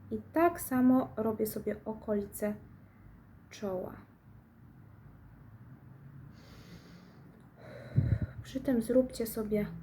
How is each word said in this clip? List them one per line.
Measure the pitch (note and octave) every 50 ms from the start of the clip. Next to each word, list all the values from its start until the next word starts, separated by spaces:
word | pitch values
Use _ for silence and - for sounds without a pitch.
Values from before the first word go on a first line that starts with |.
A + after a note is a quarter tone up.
| - -
i | A3+ G#3+ - - -
tak | D#4 E4 F4 E4+ -
samo | - - C4 B3+ B3+ B3+ B3+ C4 B3+ - -
robię | - A3 A3 G#3+ - A3
sobie | G#3+ - G#3+ - G#3+ G#3 - -
okolice | A3 G#3+ - - A3 G#3+ G3+ G3+ G#3 - - G#3+ G#3 G#3 G#3 - - - - - - - - - - - - - - - - - -
czoła. | - - G#3+ G3 F#3 F#3 - - - - - - - - - - - - - - - - - - - - - - - - - - - - - - - - - - - - - - - - - - - - - - - - - - - - - - - - - - - - - - - - - - - - - - - - - - - - - - - - - - - - - - - - - - - - -
Przy | - - C4
tym | C4 C#4+ B3+ A3+
zróbcie | A3 - A#3+ B3+ B3+ B3+ - - A3+
sobie | A3+ - A#3 G#3+ G#3 G#3+ G#3 G#3 - - -